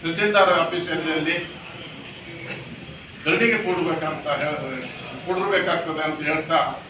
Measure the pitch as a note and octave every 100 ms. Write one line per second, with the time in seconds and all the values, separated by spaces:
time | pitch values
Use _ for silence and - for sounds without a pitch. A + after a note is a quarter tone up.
0 | E3 E3+ G#3 G#3 F#3 F3 E3 F3+ - D#3
1 | D#3 D#3 D#3 F3 F3 - - - - -
2 | - - - - - - - - - -
3 | - - D3+ F#3+ A#3 A3 F3+ E3+ D#3+ D#3
4 | D#3 D#3 D3+ C#3+ D3+ C#3+ C3+ C3 B2 -
5 | - - E3 F#3 G3 F#3+ E3+ E3+ D#3+ D3+
6 | D#3 D3+ D3+ D#3 D#3 D#3+ - -